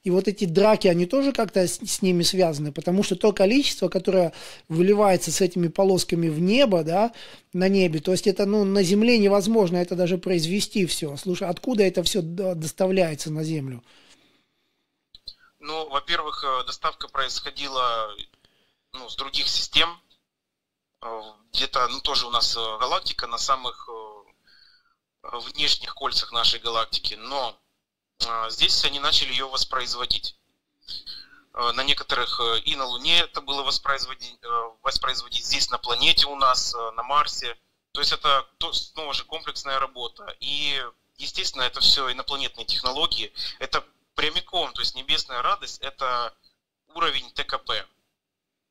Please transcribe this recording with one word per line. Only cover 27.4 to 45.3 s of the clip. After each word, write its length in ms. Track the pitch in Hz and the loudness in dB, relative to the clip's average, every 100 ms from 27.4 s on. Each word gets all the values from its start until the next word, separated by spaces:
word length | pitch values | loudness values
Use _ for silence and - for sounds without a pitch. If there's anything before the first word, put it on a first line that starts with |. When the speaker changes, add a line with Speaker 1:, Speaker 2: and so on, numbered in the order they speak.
| 120 - _ _ _ _ _ - | -4 -8 _ _ _ _ _ -8
Speaker 2:
э, 300 | 117 113 113 | -4 -4 -4
здесь 340 | - - - | 0 0 2
они 160 | 147 139 | 0 0
начали 320 | 147 165 135 | 0 2 0
ее 160 | 131 135 | -4 -4
воспроизводить. 880 | 131 - 131 120 123 123 113 - - _ _ _ _ - - - - - - _ | -4 -4 -4 -4 -4 -2 -2 -4 -12 _ _ _ _ -16 -16 -14 -18 -18 -20 _
Э, 180 | - 120 | -6 -4
на 100 | 120 | -2
некоторых, 580 | 135 139 - 127 117 - | 0 0 0 -4 -2 -2
э, 200 | 117 113 | -2 -2
и 160 | 151 147 | -2 -6
на 100 | 127 | -6
Луне 320 | 123 151 170 | -4 2 2
это 200 | 160 151 | 2 -4
было 240 | 135 139 | -6 -6
воспроизводи-, 760 | 135 - 139 135 131 131 123 120 | -2 -4 -2 -4 -6 -12 -16 -16
э, 300 | 120 117 113 - | -6 -6 -6 -8
воспроизводить, 600 | 135 - 131 127 123 - | -4 -2 -2 -4 -6 -6
здесь 260 | - 139 - | -2 -2 -2
на 80 | 123 | -4
планете 480 | - 120 151 160 143 | -4 0 2 4 2
у 80 | 143 | 2
нас, 360 | 131 127 - | 2 2 0
э, 160 | 120 113 | -4 -6
на 100 | 113 | -8
Марсе. 540 | 123 143 147 - 123 117 _ _ _ | -2 0 0 -2 -8 -10 _ _ _
То 80 | 139 | -4
есть 120 | 139 | -2
это 340 | 156 151 135 - - | 0 2 0 0 -8
то-, 140 | 165 | -6
снова 400 | - - 160 151 | -4 -6 -10 -6
же 120 | 131 | -6
комплексная 560 | - 160 151 135 139 135 | -6 -10 -10 -10 -4 -2
работа. 440 | 131 127 117 - 208 - | -4 -6 -12 -12 -18 -12
И, 400 | 135 143 147 135 120 - _ - | -6 -4 -2 -2 -6 -12 _ -14
естественно, 460 | 143 - 190 139 | -10 -6 -4 -2
это 180 | 123 135 | -4 4
все 320 | - 143 131 | 6 6 2
инопланетные 520 | 127 - 139 127 - | -4 -6 -6 -6 -8
технологии. 680 | 113 - 127 135 165 - 104 - - - | -4 -2 -2 -2 -2 -2 -6 -8 -10 -8
Это 260 | 131 147 - _ _ - | -4 -4 -4 _ _ -4
прямиком, 540 | 151 151 - 180 139 | -2 -4 -6 -4 -4
то 80 | 120 | -4
есть 160 | 113 127 | -4 -4
небесная 460 | 135 151 - | -4 -4 -2